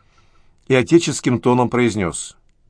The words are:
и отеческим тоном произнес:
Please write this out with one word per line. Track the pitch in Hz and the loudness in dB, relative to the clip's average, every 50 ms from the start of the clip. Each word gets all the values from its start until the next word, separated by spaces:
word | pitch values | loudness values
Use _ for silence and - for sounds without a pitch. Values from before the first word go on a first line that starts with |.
| _ _ _ _ _ _ _ _ _ _ _ _ _ - | _ _ _ _ _ _ _ _ _ _ _ _ _ 0
и | 131 | 0
отеческим | 131 123 - 165 170 165 - 135 - - - 123 113 | 0 2 2 2 2 2 0 -4 -4 -2 -2 -2 0
тоном | - 127 123 127 123 117 | 2 2 2 2 2 0
произнес: | 123 120 123 117 95 107 95 82 73 - - - - _ _ _ _ _ _ _ | 0 0 0 0 0 -2 -4 -6 -6 -8 -12 -16 -18 _ _ _ _ _ _ _